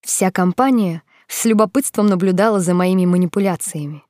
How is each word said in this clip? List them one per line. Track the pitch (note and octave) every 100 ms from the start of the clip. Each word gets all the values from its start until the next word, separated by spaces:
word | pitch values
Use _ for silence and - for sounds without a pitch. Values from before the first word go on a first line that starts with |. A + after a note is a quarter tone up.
Вся | - - F#3
компания | F#3 F3+ F3 C4 B3 G3 E3 _ _ _
с | - A#3
любопытством | G#3+ A3 C4+ C4+ - G#3
наблюдала | F#3 F#3+ F#3 A3 G3+
за | F3
моими | F3+ F#3 F#3 F3+
манипуляциями. | F3+ F3+ G3+ G3 F3 - D#3 D3 D3 _